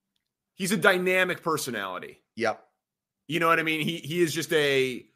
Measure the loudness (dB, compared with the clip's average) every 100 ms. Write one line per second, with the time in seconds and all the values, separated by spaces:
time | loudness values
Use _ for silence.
0 | _ _ _ _ _ -8 -2 2 4 4
1 | 2 2 0 -2 -2 -2 -2 -6 -6 -8
2 | -12 -18 _ -2 -2 -2 _ _ _ _
3 | _ _ -6 0 2 2 2 -2 -2 -6
4 | -6 0 0 0 0 2 2 2 0 -2
5 | -12